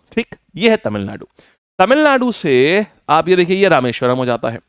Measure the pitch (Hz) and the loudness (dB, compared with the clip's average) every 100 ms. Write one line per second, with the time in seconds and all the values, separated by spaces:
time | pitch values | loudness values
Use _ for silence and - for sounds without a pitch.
0 | _ - 240 - _ - 226 214 - 104 | _ -8 -8 -14 _ -2 0 0 -2 -6
1 | 101 104 - _ _ _ _ - 202 285 | -8 -12 -18 _ _ _ _ -2 2 2
2 | 302 269 247 - 165 127 139 190 208 _ | 2 2 -2 -4 0 2 2 0 -4 _
3 | - 156 160 180 175 190 196 147 123 117 | -2 0 2 0 2 2 2 2 0 -2
4 | 127 127 127 117 127 113 | -2 -2 -2 -4 -6 -10